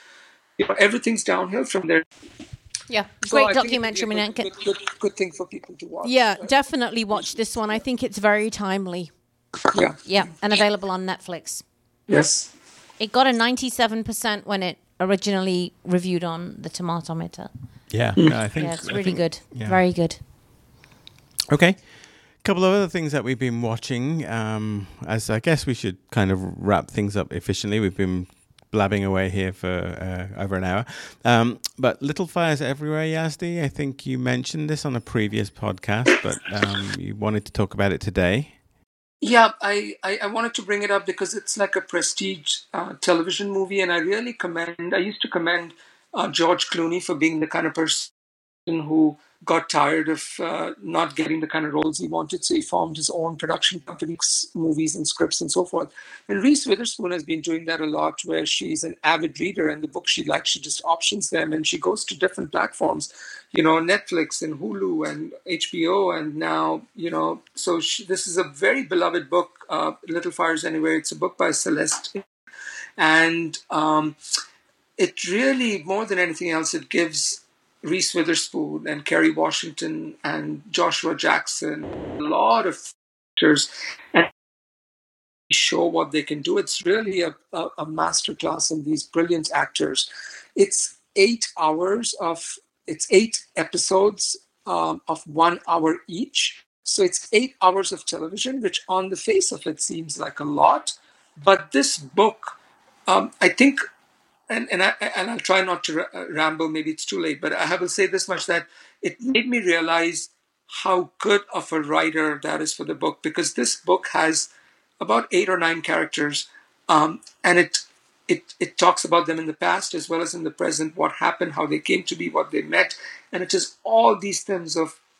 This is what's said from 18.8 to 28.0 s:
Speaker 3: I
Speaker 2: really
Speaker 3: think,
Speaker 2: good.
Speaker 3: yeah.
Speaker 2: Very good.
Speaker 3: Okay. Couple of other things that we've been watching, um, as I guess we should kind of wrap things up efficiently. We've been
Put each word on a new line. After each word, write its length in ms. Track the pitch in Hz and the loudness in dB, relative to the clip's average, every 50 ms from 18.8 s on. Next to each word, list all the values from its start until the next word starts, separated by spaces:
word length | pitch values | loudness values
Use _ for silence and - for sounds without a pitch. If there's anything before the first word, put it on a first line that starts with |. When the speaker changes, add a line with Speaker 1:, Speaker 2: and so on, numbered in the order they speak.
| - - | -6 -6
Speaker 3:
I 40 | |
Speaker 2:
really 100 | - 202 190 | -4 -2 0
Speaker 3:
think, 120 | 185 175 | 0 0
Speaker 2:
good. 220 | - 170 165 - - - _ | 0 0 -2 -2 -6 -16 _
Speaker 3:
yeah. 160 | - 123 214 208 | -10 -8 -2 2
Speaker 2:
Very 240 | 190 185 185 180 | 4 4 4 4
good. 260 | 170 175 170 160 - - - - - _ _ _ _ _ _ _ _ _ _ _ - _ _ - - _ _ _ _ - - - | 4 2 0 0 -2 -6 -16 -20 -20 _ _ _ _ _ _ _ _ _ _ _ -20 _ _ -20 -20 _ _ _ _ -6 0 2
Speaker 3:
Okay. 240 | 147 147 170 175 190 - _ - - - - - - - _ _ _ _ - | 4 6 6 6 4 2 _ -20 -20 -20 -20 -20 -20 -20 _ _ _ _ -2
Couple 200 | - 196 180 185 | 0 2 4 4
of 80 | 185 | 6
other 140 | 190 208 196 | 6 4 2
things 240 | 170 - 180 160 147 | 0 0 -2 -2 0
that 140 | 143 139 104 | 0 0 0
we've 160 | 123 131 113 | -2 -2 0
been 200 | 131 123 117 117 | 0 -2 0 0
watching, 640 | 120 113 113 113 - - 131 120 123 143 165 160 127 78 | 0 -2 -2 -4 -4 -4 -2 -2 -2 -2 -2 -2 -4 -4
um, 580 | 113 113 110 110 110 107 107 107 107 104 98 - - - - | -4 -2 -2 -2 -2 -2 -2 -2 -4 -4 -6 -8 -12 -12 -6
as 240 | - 110 113 - - | -4 -2 -2 0 0
I 100 | 110 110 | -2 0
guess 260 | - 165 160 139 - | 2 2 2 2 2
we 80 | 139 120 | -2 -4
should 220 | - - 101 92 - _ _ | -2 -4 -6 -6 -8 _ _
kind 200 | - 117 98 95 | 0 2 4 4
of 100 | 95 92 95 92 87 | 2 0 -2 -6 -6
wrap 320 | 87 90 98 101 80 - - | -2 2 2 2 2 2 0
things 280 | - 110 104 101 101 | -2 -2 -2 0 0
up 160 | 104 76 - | -2 -4 -4
efficiently. 480 | - 82 - - 95 - - 104 104 110 | -6 -6 -4 -4 -4 -2 -2 -2 0 0
We've 160 | 107 95 92 | 0 0 0
been 320 | - | 0